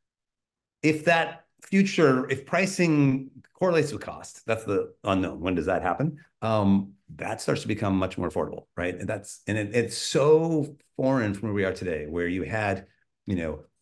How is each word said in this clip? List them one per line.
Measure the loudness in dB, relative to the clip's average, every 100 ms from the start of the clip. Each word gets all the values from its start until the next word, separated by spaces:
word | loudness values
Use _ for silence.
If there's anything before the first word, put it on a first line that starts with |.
| _ _ _ _ _ _ _ _
if | 0 2
that | 2 2 0 -8 _ _
future, | 0 2 2 4 4 4 0
if | -6 -2
pricing | -2 0 2 2 4 4 2 -4 -18 -16
correlates | -2 2 2 2
with | -2
cost, | -10 -12 -14 -10 -4
that's | -4
the | 0 -2 -2 -6
unknown. | 0 0 0 -2
When | -2
does | -2 0
that | 0
happen? | 0 0 -2 -4 -14 -6
Um, | 0 2 4 4 2 -10 -18 -10
that | -8 -6
starts | -2 -2
to | -2
become | -2 0 0
much | -2 -4
more | -4
affordable, | -2 -4 -6 -12 -8
right? | -6
And | -6 -6
that's, | -8 -10 -12 -6
and | -4
it, | -2
it's | 0 -2 -2
so | -2 2 6 6 4 0 -2 -8 _ -4
foreign | 0 2 0
from | -2 -2
where |
we | 0
are | 0
today, | -2 -4 -6 -4
where | -4 -2
you | -2
had, | -4 -2 -2 -2 -6 _ _ _ -6
you | -4
know, | -4 -8 -14 _